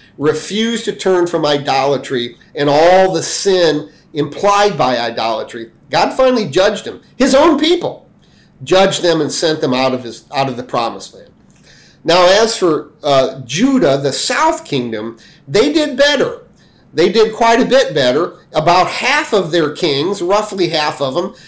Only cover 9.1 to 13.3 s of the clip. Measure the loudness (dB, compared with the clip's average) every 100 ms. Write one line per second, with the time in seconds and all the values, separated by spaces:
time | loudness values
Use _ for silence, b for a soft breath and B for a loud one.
9.1 | 0 -2 -2 -2 -2 -2 0 0 -2 -8
10.1 | -14 -8 -4 -4 -6 -6 -4 -4 -6 -14
11.1 | -18 -20 _ _ b b b b b 0
12.1 | 4 6 4 2 2 0 0 -4 _ 0
13.1 | 2 2